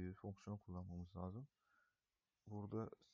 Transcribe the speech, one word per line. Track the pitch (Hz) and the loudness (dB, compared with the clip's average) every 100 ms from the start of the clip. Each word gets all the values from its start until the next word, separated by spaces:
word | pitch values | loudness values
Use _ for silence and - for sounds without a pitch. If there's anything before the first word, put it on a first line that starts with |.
| 90 | 2
e, | |
fonksiyon | 95 104 98 - 104 | 0 -2 -2 -2 -2
kullanmamız | - 90 92 87 87 87 | -2 -2 0 -2 -2 -2
lazım. | 90 107 143 _ _ - _ _ _ _ _ _ - | 0 -2 -6 _ _ -20 _ _ _ _ _ _ -4
Burada | 104 104 110 110 - - | -2 4 4 4 -2 -14